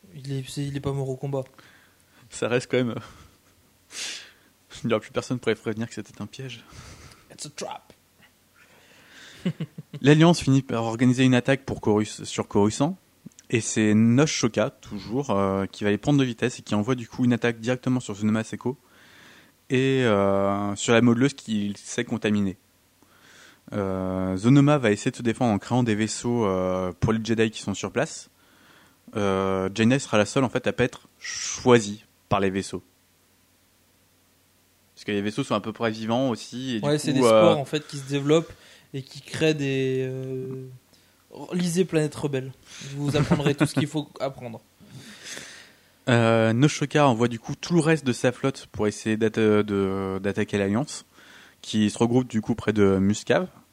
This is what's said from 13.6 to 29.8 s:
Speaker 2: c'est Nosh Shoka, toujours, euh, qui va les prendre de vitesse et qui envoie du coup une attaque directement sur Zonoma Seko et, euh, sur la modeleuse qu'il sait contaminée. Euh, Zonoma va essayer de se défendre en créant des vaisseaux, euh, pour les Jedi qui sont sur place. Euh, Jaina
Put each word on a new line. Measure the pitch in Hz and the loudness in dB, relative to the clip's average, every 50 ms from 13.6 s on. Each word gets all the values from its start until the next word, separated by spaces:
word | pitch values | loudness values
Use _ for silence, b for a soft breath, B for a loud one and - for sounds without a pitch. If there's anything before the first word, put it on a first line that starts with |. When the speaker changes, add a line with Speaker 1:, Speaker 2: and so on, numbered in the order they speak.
Speaker 2:
c'est | 104 - - 113 107 107 107 | -2 -2 0 2 2 4 6
Nosh | 107 113 117 120 127 151 151 | 6 6 6 6 4 2 2
Shoka, | - - - 117 - 113 107 135 | 0 -2 -2 -2 0 0 -2 -2
toujours, | - _ - - 107 101 92 95 107 131 143 135 | -2 _ -20 -14 -14 -14 -10 -6 -6 -6 -2 0
euh, | 104 98 98 98 98 98 98 | 0 0 2 0 0 -2 -2
qui | 92 - - 107 | -4 -6 -4 -2
va | 104 | 0
les | 101 | 0
prendre | 104 - 151 147 139 | 0 0 2 2 2
de | 135 | 2
vitesse | 123 117 - - 117 - - | 0 -2 -4 -4 -4 -4 -6
et | |
qui | - - 107 | -8 -4 -2
envoie | 104 104 117 131 | -2 0 -2 -4
du | 123 117 - | -4 -6 -12
coup | - - 127 | -4 0 0
une | 120 | 2
attaque | 123 113 - 120 117 113 | 2 2 0 -2 -2 -2
directement | 110 117 127 123 - 131 127 127 | -4 -4 -4 -2 -2 -2 -4 -2
sur | - - 107 | -4 -8 -8
Zonoma | 95 104 107 107 110 110 | -2 -2 0 0 0 -4
Seko | - - - - 120 135 _ B B B B B B B B B B B B B B B _ _ _ | -6 -10 -8 -6 -8 -8 _ B B B B B B B B B B B B B B B _ _ _
et, | 135 127 131 135 135 131 127 | 0 0 2 2 2 2 4
euh, | 117 104 101 98 98 98 98 98 98 101 101 101 101 101 | 4 4 4 4 4 2 2 2 0 0 -2 -2 -6 -6
sur | - - - | -4 0 4
la | 120 117 | 4 6
modeleuse | 117 123 117 117 127 143 | 6 6 6 4 2 0
qu'il | 139 - - - 110 104 101 101 101 - | 0 -4 -8 -4 -4 -2 -2 -4 -6 -10
sait | - - - - 120 | -12 -8 -6 -6 -4
contaminée. | - 120 110 - 110 104 104 101 95 92 _ _ _ _ _ _ _ _ _ b b b b b b b b b b b b b - | -4 -4 -2 0 0 0 2 0 -2 -4 _ _ _ _ _ _ _ _ _ b b b b b b b b b b b b b -10
Euh, | - 104 98 95 95 92 92 92 92 92 92 92 95 | -6 -6 -4 -4 -4 -4 -4 -4 -4 -4 -2 -2 -4
Zonoma | 92 98 120 139 143 139 143 151 | 0 4 6 6 6 6 6 4
va | 147 127 110 | 2 2 2
essayer | 104 101 - 127 | 0 2 -2 -6
de | - | -6
se | - | -2
défendre | 123 117 110 - 127 120 104 | -4 -4 -2 0 0 0 0
en | 98 | 0
créant | - - 120 127 | -2 -2 0 0
des | 123 117 104 | 2 2 0
vaisseaux, | 101 110 104 - - - 120 120 120 113 | 0 0 -2 -4 -4 -4 -2 0 0 0
euh, | 98 95 92 92 92 92 92 92 90 90 _ | 0 0 0 0 -2 -2 -2 -4 -4 -4 _
pour | - - 110 | 0 0 0
les | 113 110 | 0 0
Jedi | 110 113 110 113 113 | -2 0 2 0 0
qui | 110 - | 0 -6
sont | - - | -8 -8
sur | 101 - - 98 | -6 -6 -6 -6
place. | - 120 143 160 - - - _ b b b b b b b b b b b b b b _ - - | -4 -4 -4 -4 -8 -16 -18 _ b b b b b b b b b b b b b b _ -10 -6
Euh, | 110 101 98 95 95 95 95 95 95 95 95 101 | -2 0 0 0 0 0 0 0 -2 -2 -4 -2
Jaina | 107 | 2